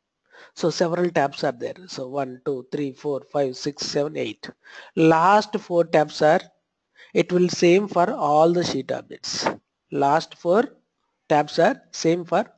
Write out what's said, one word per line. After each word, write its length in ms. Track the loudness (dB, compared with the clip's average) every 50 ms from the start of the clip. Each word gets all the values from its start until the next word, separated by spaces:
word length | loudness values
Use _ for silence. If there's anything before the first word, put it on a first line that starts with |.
| _ _ _ _ _ _ _ -20 -20 -20 _
so 140 | -4 -2 -2
several 400 | 0 0 -2 -2 0 -2 -2 0
tabs 340 | 0 0 0 -2 -2 -4 -4
are 80 | -4
there. 240 | -4 -4 -8 -12 -12 -12 -16
So 200 | -16 -12 -12 -10
one, 340 | -8 -6 -6 -6 -6 -8 -10 -6
two, 220 | -6 -6 -6 -8 -8
three, 200 | -6 -6 -6 -6
four, 300 | -8 -8 -8 -6 -6 -6 -8 _
five, 240 | -2 -2 -2 -2 -4
six, 300 | -6 -8 -8 -8 -8 -8
seven, 320 | -6 -4 -4 -4 -4 -4
eight. 320 | -6 -8 -8 -8 _ -16 -20 -20 _ _ -20 -20 -20 -18 -8 0
Last 600 | 4 4 6 6 6 4 4 4 4 2 0 -6 -8
four 240 | -6 -2 0 0 0
tabs 360 | 2 2 2 2 0 0 2
are, 200 | 2 4 4 2 0 -6 _ _ _ _ _ _ _ _ _ _ -12 _ -2
it 180 | -2 0 0
will 180 | 2 2 2 2
same 380 | 2 2 4 4 4 4 2
for 240 | 0 0 0 0 0
all 400 | 0 -2 0 2 4 4 4 4
the 120 | 4 2 -2
sheet 280 | -2 -4 -6 -6 -6
objects. 560 | -8 -10 -10 -14 -18 -14 -12 -10 -8 -4 -4 -4 -6 -6 _ _ _ _ _ -8
Last 440 | -4 0 0 2 2 0 -2 -4 -14
four 300 | _ 0 2 2 2 2 -2 -4 _ _ _ _ _ _ _ _ _ _
tabs 320 | 0 2 2 0 0 0 2
are 220 | 2 2 2 -2 _ _
same 340 | -10 -4 0 0 0 0 -2
for 200 | -2 -2 -2 -2 -4 _